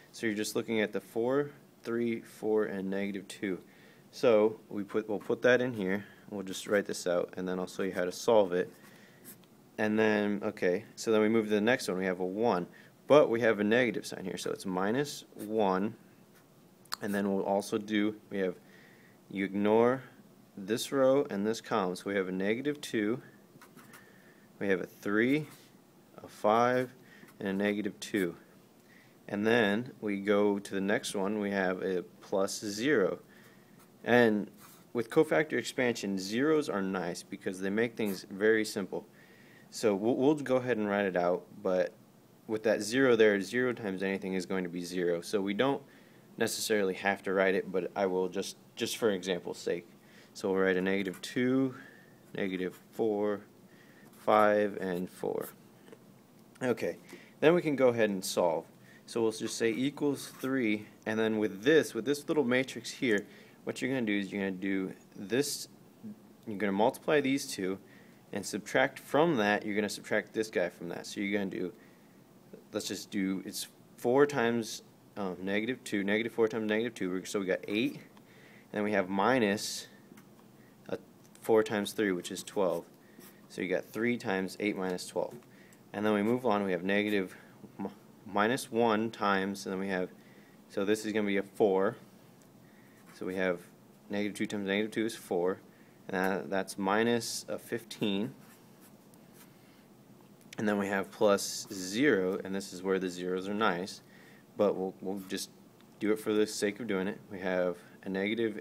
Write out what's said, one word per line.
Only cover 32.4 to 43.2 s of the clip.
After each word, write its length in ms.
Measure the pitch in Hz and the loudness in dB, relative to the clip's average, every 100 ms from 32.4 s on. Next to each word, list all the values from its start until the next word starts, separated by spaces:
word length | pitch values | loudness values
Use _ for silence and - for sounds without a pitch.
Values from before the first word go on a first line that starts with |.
| 98 - | -2 -4
zero. 580 | 107 104 131 135 90 85 - - - - - - - - | -8 -4 0 2 2 -2 -10 -20 -20 -20 -20 -20 -20 -8
And 460 | - 120 117 107 - - - - - | 2 6 6 4 -2 -12 -20 -20 -10
with 160 | 120 113 | -8 0
cofactor 440 | 160 156 156 156 | 2 4 2 0
expansion, 640 | 127 113 - 123 117 101 98 | -2 -4 -2 0 0 -2 -4
zeros 520 | 92 113 147 156 143 | -2 0 2 2 0
are 120 | 101 | -2
nice 420 | 95 95 85 - | -2 -2 -4 -6
because 360 | - 101 107 92 | -10 -10 -8 -4
they 100 | 95 | -2
make 280 | 104 117 - | 0 0 -2
things 280 | 107 92 - | -6 -6 -10
very 320 | 98 107 110 | 0 4 4
simple. 420 | 107 107 92 85 - - - - - - - | 0 -4 -6 -6 -10 -18 -20 -20 -20 -20 -18
So 240 | - 117 | -2 0
we'll, 220 | 98 110 131 | 2 2 2
we'll 200 | 131 156 | 2 2
go 220 | 131 127 | 0 0
ahead 200 | 123 110 | 0 0
and 100 | 104 | 0
write 160 | 101 | 0
it 140 | 101 87 | 2 2
out, 280 | 87 90 - - | 2 0 -4 -6
but 300 | 95 92 90 - - - - - - | 0 0 0 -4 -20 -20 -20 -18 -6
with 180 | 107 | -2
that 180 | 113 95 | 2 2
zero 360 | 101 123 135 | 0 2 6
there, 240 | 113 | 8